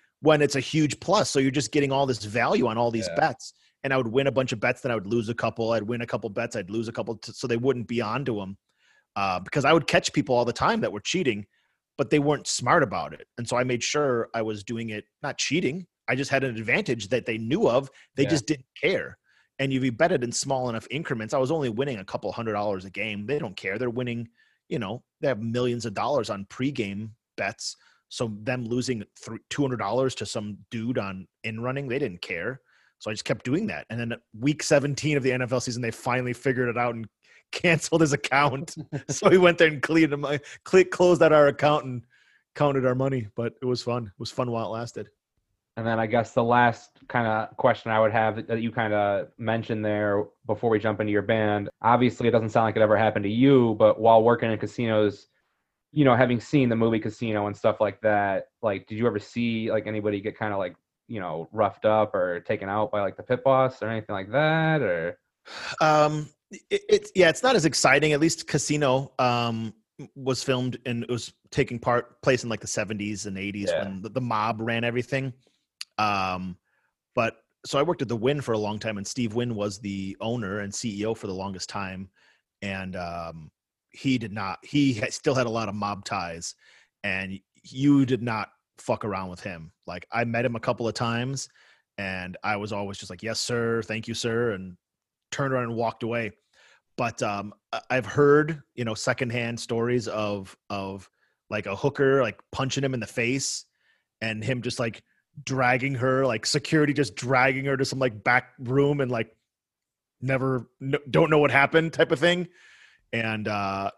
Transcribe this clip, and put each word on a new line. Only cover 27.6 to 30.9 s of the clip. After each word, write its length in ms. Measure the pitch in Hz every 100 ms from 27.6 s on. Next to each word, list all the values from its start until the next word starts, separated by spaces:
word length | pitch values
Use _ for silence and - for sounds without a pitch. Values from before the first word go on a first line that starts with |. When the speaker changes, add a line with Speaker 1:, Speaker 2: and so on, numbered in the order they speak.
| - - _ _ _
Speaker 1:
So 260 | - 120 104
them 200 | 107 127
losing 400 | 113 123 123 117 101 _
thr-, 220 | - 113 -
two 100 | -
hundred 200 | 139 123
dollars 340 | 98 120 131
to 100 | -
some 320 | 107 117 104 101 -
dude 260 | 117 113